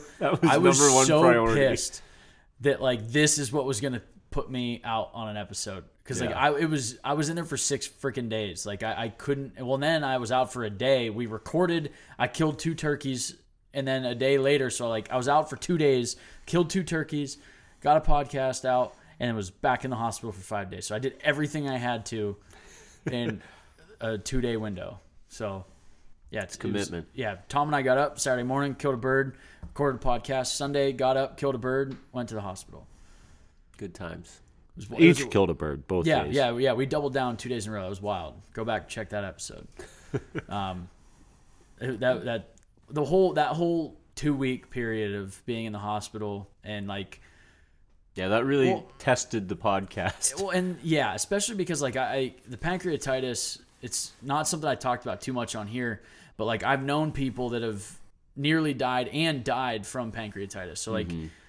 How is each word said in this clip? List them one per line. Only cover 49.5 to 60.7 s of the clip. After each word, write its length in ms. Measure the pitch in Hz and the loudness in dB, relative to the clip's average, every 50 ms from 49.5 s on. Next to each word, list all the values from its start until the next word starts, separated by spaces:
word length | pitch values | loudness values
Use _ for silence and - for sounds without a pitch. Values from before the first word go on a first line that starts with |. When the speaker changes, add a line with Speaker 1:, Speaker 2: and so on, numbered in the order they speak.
| 98 | -4
Speaker 1:
podcast. 840 | 85 - 110 98 95 98 92 - 104 87 92 - - - - - 165 | -2 0 2 2 2 0 -4 -4 -4 -2 -2 -2 0 -2 -2 0 -2
Speaker 2:
well, 120 | 196 190 | -2 0
and, 260 | 175 185 180 180 175 - - | 0 0 0 -2 -4 -4 -2
yeah, 300 | 165 160 147 131 107 - | 0 2 2 2 2 0
especially 420 | - - - 202 202 202 - 233 | -2 -2 0 0 0 0 0 -2
because, 260 | 196 175 175 170 139 | -2 -2 -2 -2 0
like, 140 | 143 131 113 | -2 0 0
I, 180 | 131 131 104 123 | 0 0 0 0
I, 180 | 135 131 123 - - - - | 0 0 -2 -4 -8 -14 -14
the 100 | 123 110 | -10 -6
pancreatitis, 1000 | - 165 180 180 - 180 156 - - 139 131 131 131 127 120 - - - - - - _ _ _ | -2 -2 -2 -2 -2 -2 -2 -2 -2 -2 -2 0 0 -2 -2 -4 -4 -6 -8 -10 -14 _ _ _
it's 300 | - 123 - - - - - - | -10 -6 -6 -6 -6 -8 -10 -10
not 260 | - 139 139 151 151 - | -6 -2 0 0 0 0
something 220 | 180 160 151 151 | -2 -2 0 -2
I 60 | 127 | -2
talked 280 | - - 127 123 123 - | 0 0 -2 -2 -2 -4
about 180 | 123 95 90 | -6 -8 -6
too 120 | - - 127 | -6 -4 -4
much 220 | 123 117 110 - | -4 -4 -4 -6
on 120 | 113 104 104 | -8 -8 -6
here, 340 | 110 127 123 120 107 98 - - - - - - _ - | -6 -4 -4 -4 -4 -6 -10 -16 -20 -20 -20 -14 _ -4
but, 80 | 110 | -2
like, 180 | 110 113 107 92 | 0 0 0 2
I've 200 | 117 139 135 135 | 2 2 2 2
known 280 | 139 143 151 156 156 | 0 0 0 0 0
people 380 | - 139 135 131 104 117 127 120 | -2 -2 -2 -2 -2 -4 -4 -4
that 140 | 117 117 117 | -2 -2 -2
have 220 | 113 107 98 98 - - - - - - _ _ _ - | -4 -4 -6 -8 -12 -16 -18 -20 -20 -20 _ _ _ -8
nearly 380 | 143 139 147 160 160 156 151 139 | -2 2 2 4 4 2 2 0
died 340 | 123 131 127 127 127 127 - | 0 0 0 0 0 0 0
and 340 | - 147 165 165 151 135 113 | 0 0 0 0 0 -2 -2
died 420 | 131 127 123 131 123 117 110 98 | -2 -2 0 0 -2 -2 -4 -6
from 260 | - - 131 120 113 | -6 -6 -6 -6 -6
pancreatitis. 680 | 104 117 110 104 95 98 101 98 - 98 92 87 | -6 -8 -8 -8 -8 -8 -10 -8 -8 -10 -10 -10